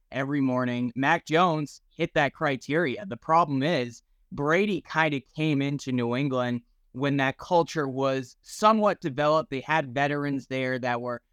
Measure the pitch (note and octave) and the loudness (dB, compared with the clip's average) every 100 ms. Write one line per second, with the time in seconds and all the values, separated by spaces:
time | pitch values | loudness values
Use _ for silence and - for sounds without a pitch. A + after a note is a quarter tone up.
0 | _ B2+ C3+ D3 C3+ B2+ B2 B2 B2 B2+ | _ -6 -2 0 2 2 0 -2 -2 0
1 | C#3 E3+ - D#3 F3+ D#3 D3 - _ - | 0 0 2 2 2 0 -4 -12 _ -6
2 | E3+ D#3+ C#3 - D3+ C3 - D3+ D#3+ G#2+ | -2 0 0 0 -2 -2 -2 0 0 -2
3 | G2 A2+ - D#3+ E3 C3+ D3 D#3 A#2+ A#2+ | -8 -10 2 2 4 0 0 0 -2 -8
4 | _ _ _ - D3 E3+ G#3 E3+ - D#3+ | _ _ _ -4 0 2 2 -2 -2 0
5 | D#3+ C#3 - - D#3 C#3 C#3 C#3+ C3+ B2+ | 0 0 -6 -4 0 0 0 -4 -2 -2
6 | A#2 B2 C#3+ B2+ B2 A#2+ - _ _ B2+ | 0 0 0 0 -2 -4 -8 _ _ -4
7 | C#3+ C#3 C3+ - - F3 E3 D#3+ C#3 C3 | 0 2 0 -2 0 2 2 -2 -4 -2
8 | C3+ C3+ B2+ - - - G#3+ A3 G#3 F3 | 0 0 -6 -16 -18 2 4 6 2 0
9 | D#3+ B2+ D3 D#3 - C3+ - D#3 C#3 B2 | -4 0 2 2 0 -8 0 0 0 -2
10 | C#3+ D3 C#3+ C#3 - C3 B2+ B2+ B2 A#2+ | 0 0 -2 -4 -4 -4 -2 -2 -2 -4
11 | B2 A#2+ _ | -4 -8 _